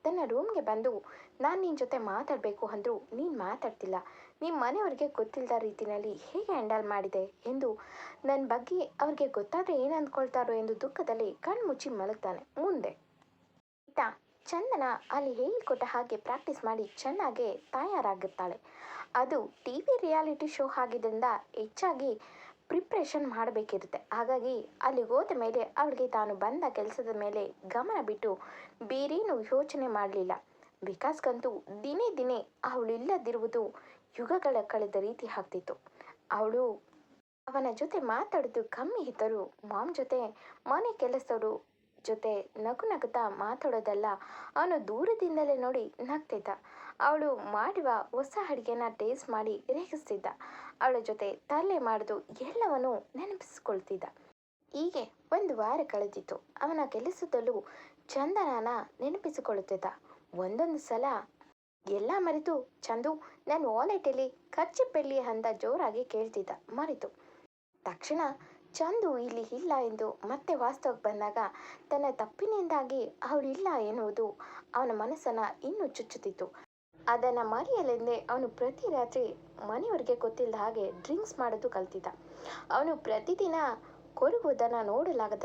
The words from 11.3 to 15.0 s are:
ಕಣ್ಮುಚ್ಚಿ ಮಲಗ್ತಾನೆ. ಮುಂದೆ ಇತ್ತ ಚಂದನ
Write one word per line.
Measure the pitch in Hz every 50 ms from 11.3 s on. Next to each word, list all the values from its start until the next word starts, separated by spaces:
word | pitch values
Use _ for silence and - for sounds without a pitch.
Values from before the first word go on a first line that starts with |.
| - -
ಕಣ್ಮುಚ್ಚಿ | - 339 415 494 453 330 262 269 - 277
ಮಲಗ್ತಾನೆ. | 233 196 190 208 214 - - 190 175 - - _ - 269
ಮುಂದೆ | 320 403 349 247 - 101 - - _ _ _ _ - _ _ _ _ _ _ _ _ _ _ _ _ 269
ಇತ್ತ | - 302 262 - - - _ _ _ _ -
ಚಂದನ | - 349 339 440 523 494 302 269 247 226 -